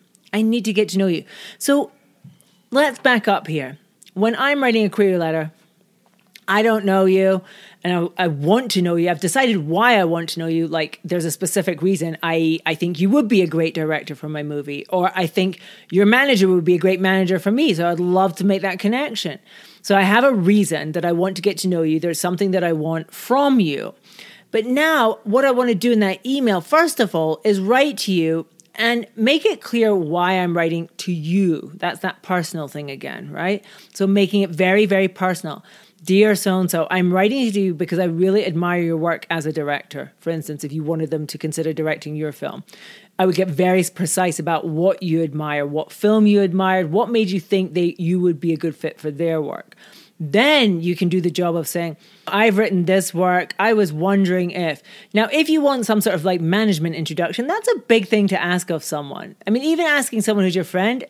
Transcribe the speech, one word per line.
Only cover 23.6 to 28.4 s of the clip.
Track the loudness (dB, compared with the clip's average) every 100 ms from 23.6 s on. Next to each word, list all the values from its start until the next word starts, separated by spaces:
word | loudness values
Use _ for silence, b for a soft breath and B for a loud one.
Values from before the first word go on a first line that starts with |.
you. | 2 -2 -8 -14 B B B B _
But | -4
now | 0 0 2 2 2 0
what | 0 2
I | 4
want | 2 2
to |
do | 0 2
in | 2
that | 2 -2
email, | -4 0 0 0
first | 2 4 4 0
of | 0
all, | 0 0 0
is | 0 0
write | 2 2 2 -2
to | -2
you | 0 0 -2